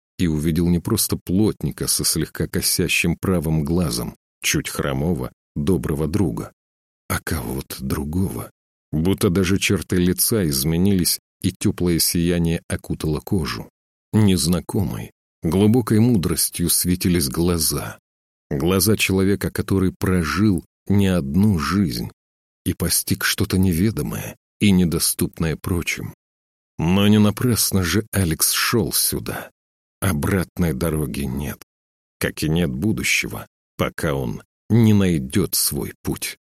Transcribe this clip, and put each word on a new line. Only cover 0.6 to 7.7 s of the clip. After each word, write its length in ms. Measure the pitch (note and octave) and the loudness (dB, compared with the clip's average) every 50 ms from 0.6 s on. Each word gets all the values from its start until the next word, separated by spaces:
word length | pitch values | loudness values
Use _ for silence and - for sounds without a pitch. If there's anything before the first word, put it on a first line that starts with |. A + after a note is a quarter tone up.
| F2 E2+ | 2 2
не 100 | F2 F2 | 2 0
просто 380 | D#2 - A2 G2+ - - - - | 0 0 -2 -2 -2 -2 -4 -6
плотника 720 | - - F2+ F#2+ G#2+ G2+ - - - C#2+ - - C#2+ C2 | -4 -2 0 2 2 2 0 -2 -4 -6 -6 -4 -4 -4
со 160 | - - D#2 | -2 -2 -2
слегка 440 | - - E2 D#2 - - - - - | -2 -2 -2 -2 -4 -4 -4 -4 -4
косящим 680 | - F#2 - - - - F#2 D#2+ - - - F2+ E2 - | -4 -4 -2 -2 0 0 0 0 0 0 0 0 0 0
правым 440 | - - F#2+ F2 D2 D#2+ D#2+ D#2+ D2+ | 0 0 0 0 0 0 0 0 0
глазом, 520 | C#2+ E2 F2 F2+ D2+ A#1+ A#1 - - - - _ _ _ _ | 2 0 0 0 0 -2 -4 -6 -8 -10 -14 _ _ _ _
чуть 280 | - - - D#3+ - - | -2 0 0 0 -2 -4
хромого, 600 | - - D2 C#2+ C2+ C2+ C#2+ E2+ F2+ C#2 B1 A#1 - _ _ _ _ | -4 -4 -2 -2 0 0 0 0 0 -2 -4 -6 -10 _ _ _ _
доброго 520 | - D2 D2+ F#2+ D#2+ - - D#2+ C#2+ D#2+ D2+ | -4 0 2 2 2 0 -2 -2 -2 -2 -2
друга, 460 | D#2+ G2+ G2+ D#2 A#1 - - - - _ _ _ _ _ _ _ _ _ _ - | 0 0 0 0 -2 -4 -8 -10 -14 _ _ _ _ _ _ _ _ _ _ -8
а 100 | - - | -8 -8
кого-то 640 | - - - D#2 B1 A#1 C2 C2+ - - | -6 -6 -6 -6 -6 -6 -8 -8 -8 -10